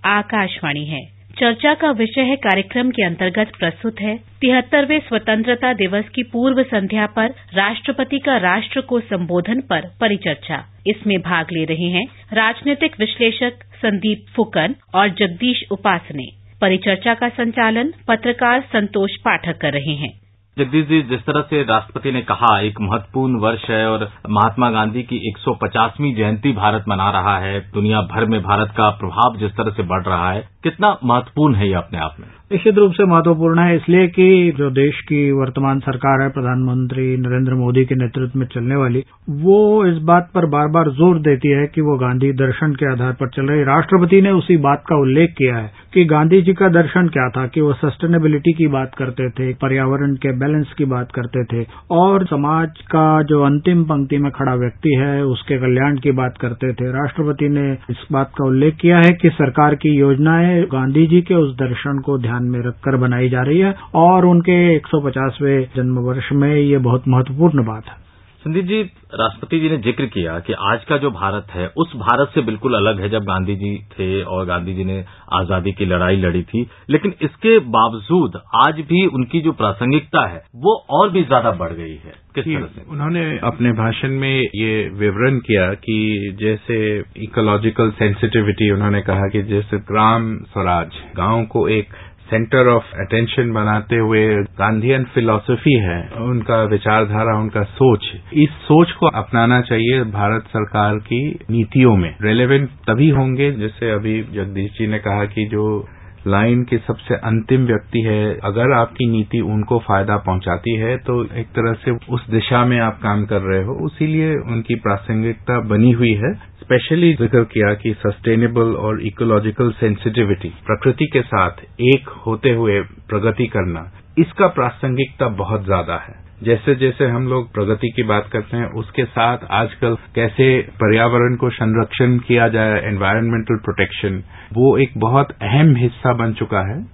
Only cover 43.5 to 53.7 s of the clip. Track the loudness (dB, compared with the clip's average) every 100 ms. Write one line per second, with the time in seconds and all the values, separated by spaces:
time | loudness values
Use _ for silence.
43.5 | 0 2 2 4 2 6 6 6 2 4
44.5 | 2 4 0 0 2 4 4 2 2 0
45.5 | 0 -6 -12 -2 2 4 4 6 6 4
46.5 | 4 4 4 4 2 2 2 -2 -2 -4
47.5 | 0 0 0 -2 -2 0 2 2 2 0
48.5 | 2 2 0 -4 -6 -6 -4 -6 -2 -4
49.5 | -2 -2 0 0 0 0 -2 -2 -2 0
50.5 | 0 -2 -4 -2 -2 -4 -8 -6 -4 -4
51.5 | -4 -6 -12 -2 2 4 2 0 -2 0
52.5 | 0 -2 -6 -2 2 4 4 2 2 2
53.5 | 2 2